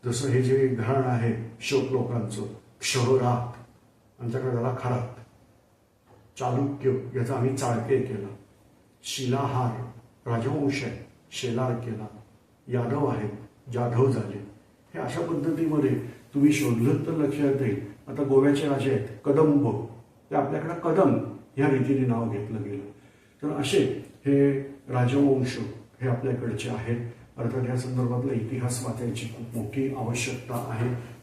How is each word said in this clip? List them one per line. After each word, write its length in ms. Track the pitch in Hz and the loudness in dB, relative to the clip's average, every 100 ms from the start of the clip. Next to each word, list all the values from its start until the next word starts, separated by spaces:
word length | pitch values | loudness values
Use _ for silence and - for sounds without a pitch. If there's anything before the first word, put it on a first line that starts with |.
| 123 | -2
जसं 220 | 113 139 | -2 2
हे 140 | 123 | 2
जे 260 | 127 135 135 | 4 4 4
घराणं 400 | 113 110 135 127 | 2 0 0 2
आहे 500 | 120 117 - - - | 2 0 -2 -6 -10
शोक 300 | - 135 123 | 0 0 2
लोकांचं, 500 | 127 117 117 104 107 107 - _ _ | 0 0 -2 -4 -6 -10 -12 _ _
क्षहरात, 800 | - 135 120 131 123 120 - - - _ _ _ _ _ | -2 0 4 4 4 0 -2 -12 -20 _ _ _ _ _
आमच्याकडे 300 | 120 127 127 | -6 -4 -2
झाला 240 | 120 117 117 | -2 -2 -4
खरात. 280 | 120 117 - - - _ _ _ _ _ _ _ _ - _ - | -2 -2 -4 -12 -20 _ _ _ _ _ _ _ _ -20 _ -6
चालुक्य 580 | 123 131 143 - 131 127 - 127 | -2 0 0 0 0 0 -2 -4
याचा 200 | 117 123 | -2 0
आम्ही 220 | 131 - | 0 0
चाळके 440 | 123 113 117 131 | -2 -2 2 0
केला. 260 | - 107 98 - - _ _ _ _ _ | 0 -6 -8 -14 -20 _ _ _ _ _
शिलाहार 760 | - - 123 120 120 123 123 120 120 - - _ - | -10 -4 0 0 0 0 -2 -4 -10 -14 -20 _ -4
राजवंश 540 | 117 131 156 139 - | -2 0 0 0 0
आहे, 220 | 127 - - _ _ | -4 -8 -14 _ _
शेलार 420 | - 123 117 127 | -8 -4 -2 -2
केला. 340 | 120 117 110 107 - - _ _ _ - | -2 -6 -8 -10 -16 -20 _ _ _ -4
यादव 380 | 120 117 143 143 | -2 0 0 0
आहेत, 240 | 110 104 - - _ - | 0 -4 -8 -16 _ -8
जाधव 380 | 120 120 120 135 | -4 0 4 4
झाले. 260 | 113 101 101 101 - _ _ _ | 2 -4 -8 -12 -18 _ _ _
हे 60 | 165 | -10
अशा 220 | - 165 | -6 -4
पद्धतीमध्ये 800 | 170 156 151 151 160 151 131 120 - - - | -2 -2 -2 0 2 2 2 2 -4 -14 -6
तुम्ही 200 | 143 147 | 4 6
शोधलं 520 | 147 123 117 120 156 - | 6 2 4 4 2 0
तर 60 | |
लक्षात 500 | 156 143 147 143 135 | 0 0 2 2 2
येईल. 240 | 120 98 - - - | 2 0 -6 -16 -12
आता 160 | 120 | -4
गोव्याचे 460 | 135 135 139 139 147 | 4 6 6 4 2
राजे 240 | 135 135 | 0 0
आहेत 140 | 117 - - 147 | 0 -2 -6 0
कदंब, 600 | 147 151 143 117 104 - - - _ _ | 4 6 6 4 0 -6 -14 -20 _ _
ते 40 | 147 | -2
आपल्याकडे 380 | 139 - 160 170 | 0 -2 -4 -4
कदम 360 | 170 190 143 117 - - - - | 0 4 4 4 -2 -10 -12 0
या 120 | 131 | 2
रीतीने 380 | 131 127 135 127 | 4 2 2 2
नाव 220 | 117 113 | 0 -2
घेतलं 340 | 98 107 110 | -4 -6 -6
गेलं. 220 | 101 98 98 - - _ _ _ | -6 -8 -10 -18 -20 _ _ _
तर 60 | 147 | -6
असे 560 | 147 139 - - - - - 139 | -2 2 4 2 0 -10 -6 2
हे 340 | 139 139 139 - - - | 6 6 4 -4 -14 -4
राजवंश 680 | 127 123 139 139 127 120 117 110 - - - | 0 2 4 4 4 0 -4 -8 -10 -18 -6
हे 80 | 131 | -2
आपल्याकडचे 600 | 120 131 120 120 104 - | -2 -2 -2 -4 -6 -6
आहेत. 420 | 113 117 120 - - - - | -6 -4 -4 -4 -12 -20 -6
अर्थात 320 | 117 131 120 | -4 -2 -2
या 80 | 123 | -2
संदर्भातला 560 | 123 127 120 123 135 | -2 -2 0 0 0
इतिहास 520 | 117 110 127 120 - 117 | -2 -2 -4 -4 -4 -6
वाचायची 400 | 113 120 - 110 | -4 -4 -4 -8
खूप 320 | - 117 117 | -10 -8 -6
मोठी 380 | 104 135 135 135 | -6 -4 -4 -2
आवश्यकता 720 | 110 123 131 123 - 120 120 | -4 -4 -4 -8 -8 -8 -6
आहे, 280 | 113 123 123 - - | -4 -2 -4 -8 -14